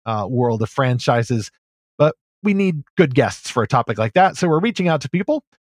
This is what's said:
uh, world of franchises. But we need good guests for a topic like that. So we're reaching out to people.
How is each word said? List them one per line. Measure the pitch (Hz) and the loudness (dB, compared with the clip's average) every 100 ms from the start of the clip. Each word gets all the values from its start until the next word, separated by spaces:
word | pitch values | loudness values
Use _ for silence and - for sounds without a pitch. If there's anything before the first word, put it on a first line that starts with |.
| 117 | -6
uh, | 107 98 | -6 -4
world | 123 120 110 | -2 0 -2
of | 110 | -4
franchises. | - 127 123 - 120 117 117 104 _ _ _ _ - | -2 0 0 0 0 0 -4 -6 _ _ _ _ 0
But | 151 - _ _ | 0 0 _ _
we | 208 | -2
need | 196 190 156 - - | 0 0 -2 -4 2
good | 160 | 2
guests | 127 110 - - | 4 0 -2 -6
for | - | -4
a | 107 | 0
topic | 127 117 104 | 0 0 -2
like | 110 | 0
that. | 180 185 - | 2 2 2
So | 180 | 0
we're | 156 | 0
reaching | 214 - 180 | 0 -2 -2
out | 156 | -2
to | 135 | -2
people. | 180 196 302 - _ _ | -4 -2 -4 -4 _ _